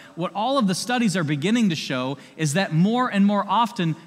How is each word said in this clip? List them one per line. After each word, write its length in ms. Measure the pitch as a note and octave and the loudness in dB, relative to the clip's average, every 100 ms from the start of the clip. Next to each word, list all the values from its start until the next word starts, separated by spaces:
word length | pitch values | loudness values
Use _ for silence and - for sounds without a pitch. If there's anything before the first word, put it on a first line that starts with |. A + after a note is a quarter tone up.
| - - | -18 -8
what 180 | F3 | -6
all 240 | G3 A3+ C#4 | -4 -2 2
of 100 | G3+ | 0
the 60 | |
studies 420 | F3+ - B3 A#3 F3 | 0 -2 0 0 0
are 80 | |
beginning 460 | D3+ D3+ D#3 A#3+ G#3+ | -2 -2 0 2 2
to 60 | D#3 | 0
show 420 | - C3+ C3 C#3 - - | -4 -4 -4 -6 -12 -4
is 180 | D#3 | -2
that 200 | D3+ F#3+ | 0 0
more 340 | D#3 F#3+ A#3+ B3+ | 2 2 2 0
and 200 | G3 G3+ | 2 2
more 180 | G3+ G3 | 2 0
often 480 | G3 A#3 A3+ E3+ D3+ | 0 0 0 -2 -4